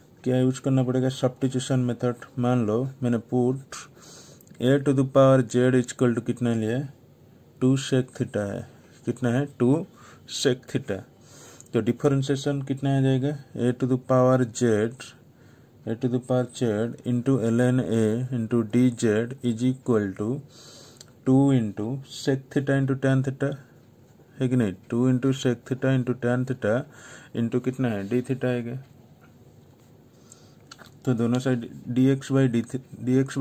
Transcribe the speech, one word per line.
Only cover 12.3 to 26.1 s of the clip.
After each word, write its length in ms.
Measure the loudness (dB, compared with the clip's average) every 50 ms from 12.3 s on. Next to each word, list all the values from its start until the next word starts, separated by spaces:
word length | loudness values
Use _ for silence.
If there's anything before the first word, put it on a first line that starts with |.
| -4 -2 -2 -4 -4 -4 -4 -6
कितना 280 | -6 -4 -2 0 0
आ 40 | 2
जाएगा? 360 | 2 2 2 2 0 -2 -4 -6 -12 -12 -6 -2 0 0
a 40 | 0 0
to 100 | 0 0
the 60 | 0 -2 0 2
power 340 | 2 4 4 4 4 2 2
z, 460 | -2 -2 0 2 2 2 2 0 -2 -4 -8 -16 -20 -20 -20 -20 -20 -20 -20 -20 -20 -20 -20 -20 -20 -20 -12 -8
a 100 | -8 -4 -4
to 80 | -2 -2 -2
the 80 | -2 -2 -2
power 160 | -2 -2 -2 -4 -4 -2
z 400 | -2 0 0 0 -2 -4 -6 -8 -4 -4
into 260 | -2 -2 0 0 0 2 2 2
ln 280 | 2 2 4 4 2 2 0
a 200 | 0 2 2 2 2 0 -2 -4 -4 -4 -4
into 240 | -2 0 0 0 0 2 2
d 100 | 2 2 2 2 2 0
z 340 | 2 2 0 0 -4 -6 -6 -4 -4
is 120 | -2 0 0 -2
equal 420 | -2 -2 -2 0 0 2 0 -2 -4 -4
to 80 | -4 -4 -4 -6 -8 -14 -20 -20 -20 -20 -20 -20 -20 -20 -20 -20 -20 -20 -20 -6 0
two 160 | 2 4 4 6 4 4 2
into 280 | 2 0 -4 -6 -6 -6 -6 -8 -10 -12 -16 -4
sec 280 | -2 0 0 -2 -2 -4
theta 320 | -4 -2 0 0 0 0
into 180 | 0 0 0 0 0
tan 180 | 2 2 2 0 -2
theta, 240 | -4 -4 -4 -6 -6 -8 -14 -20 -20 -20 -20 -20 -20 -20 -20 -20 -20 -20 -20 -18 -6 -4
है 80 | -2 0
कि 80 | 2
नहीं? 180 | 2 2 0 -2 -6 -8 -4
टू 180 | 0 2 2 4
into 220 | 2 2 2 0 0 0 0
sec 180 | -2 -2 -2 -4 -6
theta 240 | -6 -2 0 0 0 0
into 180 | 0 -2